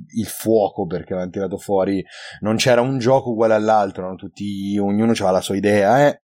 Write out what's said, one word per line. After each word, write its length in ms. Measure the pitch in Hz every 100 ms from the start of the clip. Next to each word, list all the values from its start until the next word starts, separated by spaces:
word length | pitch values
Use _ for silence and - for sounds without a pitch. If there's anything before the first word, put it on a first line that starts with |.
| - -
il 100 | 98
fuoco, 600 | - 107 110 98 - 90
perché 260 | 87 82
avevano 180 | 92 90
tirato 280 | 101 98 95
fuori, 440 | - 98 92 98 - - - -
non 160 | 104 110
c'era 240 | 131 120
un 180 | 123 135
gioco 340 | 117 135 123
uguale 220 | 110 113
all'altro, 480 | 110 107 110 98 95
erano 140 | 92 92
tutti, 640 | 95 - 101 98 98 101
ognuno 340 | 101 101 113
c'aveva 200 | 113 95
la 80 | 92
sua 140 | - 98
idea, 500 | 104 104 98 127 147
eh. 160 | - _